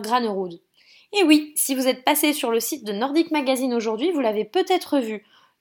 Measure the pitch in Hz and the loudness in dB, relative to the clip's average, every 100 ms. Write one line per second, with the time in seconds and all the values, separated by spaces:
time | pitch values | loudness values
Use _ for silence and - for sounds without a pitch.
0 | 214 247 226 196 180 170 _ _ _ - | 0 0 0 -2 -6 -10 _ _ _ -20
1 | _ 415 320 302 302 - - 269 254 254 | _ 2 6 6 4 -4 -4 0 0 0
2 | - 302 302 302 240 226 - 294 214 202 | 0 2 0 0 0 -2 -2 -6 -6 -4
3 | 269 302 330 302 262 262 262 233 220 220 | 0 0 0 -2 0 0 0 -2 -2 -2
4 | 330 311 233 208 208 370 370 359 - 285 | -2 0 0 0 -2 -2 2 0 2 0
5 | 226 208 - _ _ _ | 0 -6 -12 _ _ _